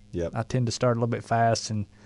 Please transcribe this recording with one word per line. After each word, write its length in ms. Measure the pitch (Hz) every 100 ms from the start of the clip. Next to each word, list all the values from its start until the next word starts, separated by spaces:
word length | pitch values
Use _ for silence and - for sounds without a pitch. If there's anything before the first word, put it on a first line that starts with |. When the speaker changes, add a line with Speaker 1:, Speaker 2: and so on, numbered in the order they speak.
| -
Speaker 1:
Yep. 200 | 87 85
Speaker 2:
I 80 | 113
tend 240 | 113 131 117
to 60 |
start 240 | - 127 117
a 40 |
little 60 | 117
bit 160 | 113
fast 460 | - 117 113 113 -
and 160 | 107 101 -